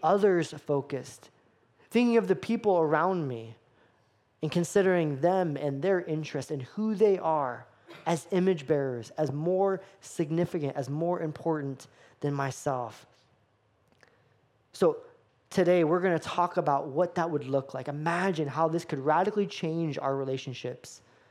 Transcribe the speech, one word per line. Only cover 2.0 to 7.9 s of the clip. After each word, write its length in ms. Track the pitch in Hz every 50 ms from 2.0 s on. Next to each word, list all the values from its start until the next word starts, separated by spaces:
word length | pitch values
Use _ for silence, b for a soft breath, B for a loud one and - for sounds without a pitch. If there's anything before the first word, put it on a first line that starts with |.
| 247 240 233
of 100 | 226 196
the 80 | 180 190
people 440 | - - - 226 233 214 208 185 170
around 500 | 160 147 156 151 165 185 190 180 151 135
me 280 | 123 113 113 113 113 - _ b b b b b b b b b _ _ _ _ _ _ -
and 80 | 151
considering 720 | - 175 170 - - 208 185 190 185 175 165 151 143 131
them 380 | 147 175 190 190 180 165 143 139
and 240 | 147 147 139 139 151
their 180 | 196 196 180
interest 500 | 175 170 156 156 156 - - 143 131 -
and 120 | 160 135 123
who 320 | - - 208 214 220 214
they 240 | 185 220 208 190 180
are 480 | 180 160 160 151 139 127 120 113 - - _ _ B B